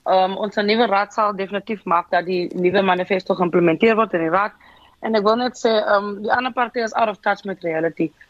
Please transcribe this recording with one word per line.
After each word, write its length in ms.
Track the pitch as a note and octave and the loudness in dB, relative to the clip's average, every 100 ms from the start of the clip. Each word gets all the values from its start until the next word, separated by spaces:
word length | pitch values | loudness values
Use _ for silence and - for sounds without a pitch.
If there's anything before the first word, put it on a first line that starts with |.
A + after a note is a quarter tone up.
| - | 0
Ehm, 300 | F#3 F#3 F#3+ | 2 2 0
ons 180 | G#3 G#3+ | -4 -2
nuwe 320 | G#3 A3 A3+ | 0 2 2
raad 260 | G3 G3+ | 2 0
sal 220 | - G#3 G3 | 0 -2 -2
definitief 500 | F#3+ G3+ F#3+ G#3 - | -6 -6 -6 -8 -2
maak 240 | E3+ F3 | -2 0
dat 140 | F3+ E3+ | -2 0
die 240 | F3+ F3 | -2 -4
nuwe 280 | F3+ F3+ G3 | 0 0 2
manifesto 540 | G3 F3+ F#3 F#3 - F#3 | 2 0 0 -2 -2 0
geïmplementeer 600 | F3+ F3+ E3+ E3 A3+ A3 | 0 2 2 4 2 2
word 180 | A3 | 0
in 60 | F3 | 0
die 100 | D#3+ | 0
raad. 220 | F3+ G#3+ - - - _ - | 0 -2 -6 -20 -20 _ -10
En 140 | - A3 | -2 0
ek 80 | |
wil 120 | G3+ A3+ | 2 2
net 200 | B3 - | 0 -2
sê, 120 | A3+ | 0
ehm, 520 | A3 G#3 G#3 G3+ G3+ | 2 2 0 0 -6
die 100 | G#3+ | -2
ander 200 | B3 B3+ | -2 -2
partye 320 | A#3+ A#3 A#3+ | -2 -4 -2
is 100 | A3+ | -4
out 160 | A3+ A3+ | 0 -2
of 100 | F#3+ | -2
touch 240 | G#3 G3 G3+ | -4 -4 -6
met 180 | F#3 | -8
reality. 480 | E3+ D#3+ E3 D#3+ D#3+ - | -4 -2 -2 -2 -6 -6